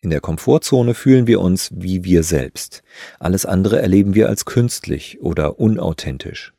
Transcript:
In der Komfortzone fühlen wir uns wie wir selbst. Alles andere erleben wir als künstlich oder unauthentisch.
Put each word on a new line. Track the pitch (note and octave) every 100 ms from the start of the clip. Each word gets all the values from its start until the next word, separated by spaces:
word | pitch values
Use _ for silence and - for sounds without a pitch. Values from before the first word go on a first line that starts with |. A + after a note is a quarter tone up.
In | G2
der | D#2
Komfortzone | - E2 - D3+ - C3 A#2+
fühlen | A#2+ - C3 A#2
wir | A2+
uns | F#2 F#2+ -
wie | F#2 F#2 F#2
wir | F2+ F2
selbst. | D#2+ E2 B1+ - - - _ - - -
Alles | E2 F#2+ -
andere | F#2 G2 G#2+
erleben | - F#2+ G2
wir | G2 -
als | G#2 -
künstlich | - A#2+ - - C#2+ - -
oder | - E2 D2+ -
unauthentisch. | A2 A2 F2 D#2+ - C2+ - - -